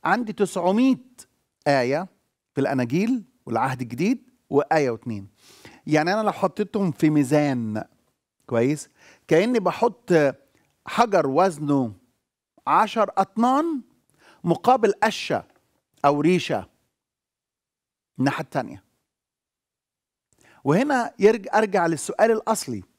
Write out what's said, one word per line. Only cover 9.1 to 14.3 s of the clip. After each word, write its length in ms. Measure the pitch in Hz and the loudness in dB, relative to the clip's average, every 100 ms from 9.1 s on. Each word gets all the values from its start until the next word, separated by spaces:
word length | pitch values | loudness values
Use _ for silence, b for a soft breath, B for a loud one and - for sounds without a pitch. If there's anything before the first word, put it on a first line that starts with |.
| b _ | b _
كأني 320 | 156 220 247 | 2 2 0
بحط 540 | 180 - 240 190 - 170 143 123 _ _ _ _ - | -2 0 -2 -2 0 2 2 -2 _ _ _ _ -10
حجر 400 | - 139 196 143 | 0 2 2 2
وزنه 680 | 135 190 147 147 143 120 95 _ _ _ _ _ _ - | 2 0 0 -2 0 -2 -8 _ _ _ _ _ _ 0
عشر 440 | 160 214 226 202 - | 2 2 0 -2 0
أطنان 640 | 190 - 240 269 330 294 - _ _ b b | -4 0 0 0 -2 -6 -10 _ _ b b